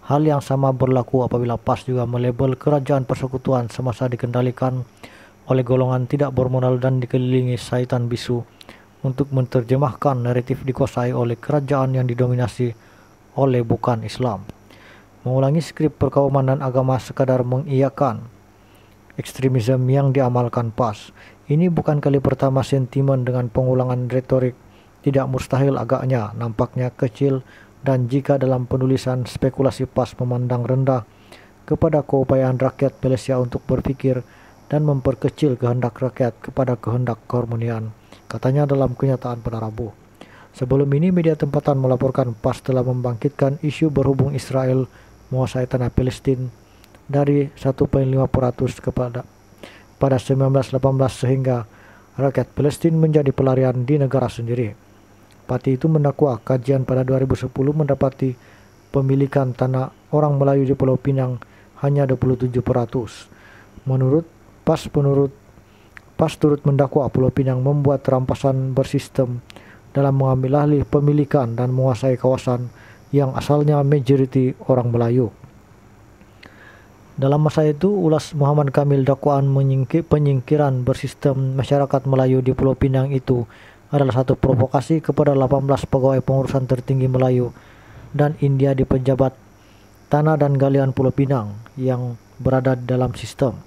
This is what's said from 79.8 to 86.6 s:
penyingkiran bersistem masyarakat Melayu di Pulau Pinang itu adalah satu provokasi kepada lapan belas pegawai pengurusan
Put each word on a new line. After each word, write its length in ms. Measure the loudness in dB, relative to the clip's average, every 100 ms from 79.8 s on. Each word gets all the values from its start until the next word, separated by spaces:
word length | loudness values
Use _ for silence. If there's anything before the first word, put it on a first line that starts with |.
| 0 -2 2
penyingkiran 720 | 2 2 0 0 2 2 0
bersistem 720 | -2 -2 -4 -2 0 0 -2
masyarakat 560 | -2 0 0 2 0 2
Melayu 320 | 2 4 2
di 160 | 2 2
Pulau 160 | 0
Pinang 400 | 2 0 2 0
itu 320 | -2 0 -2 -2 -10 -20 -20 -4
adalah 320 | 0 2 2 0
satu 100 | 0
provokasi 640 | 2 2 2 0 0 -2
kepada 320 | 0 0 2 2
lapan 260 | 2 0
belas 220 | 2 -2 0
pegawai 320 | 0 2 2
pengurusan 480 | 0 0 0 -2